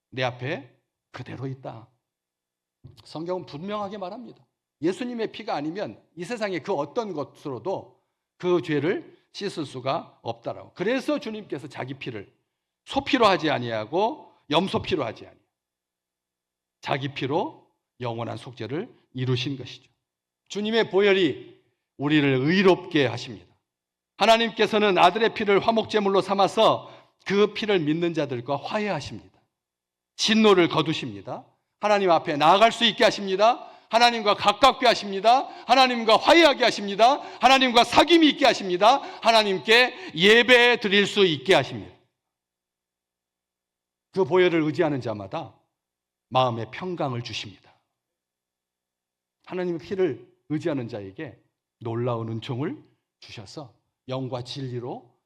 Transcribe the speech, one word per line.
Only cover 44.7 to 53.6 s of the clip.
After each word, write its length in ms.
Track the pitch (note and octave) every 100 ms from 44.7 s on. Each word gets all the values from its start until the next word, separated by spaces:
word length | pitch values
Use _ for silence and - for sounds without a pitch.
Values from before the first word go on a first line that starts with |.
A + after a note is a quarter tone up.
| C#3 D#3+ C#3+
자마다 520 | A#2 G#2+ G2 D#3 B2+ _ _ _ _ _ _ _ _
마음의 420 | B2+ B2+ A2+ A2
평강을 500 | - F3+ F3 D3+ A#2+
주십니다. 420 | A2+ G#2+ G#2 F2+ _ _ _ _ _ _ _ _ _ _ _ _ _ _ _ _ _ _ -
하나님의 340 | F3+ F3+ E3+
피를 480 | - G3 F#3 A#2+ - _ -
의지하는 380 | D3+ D#3+ C#3+ A#2
자에게 500 | A2+ G2 F#2+ D#3 F#2+ _ _ _ _
놀라운 500 | A2+ A2+ B2 A#2 A2+
은총을 520 | A2+ - B2 D#3 D4+ - _ _ _
주셔서 540 | - - G2 -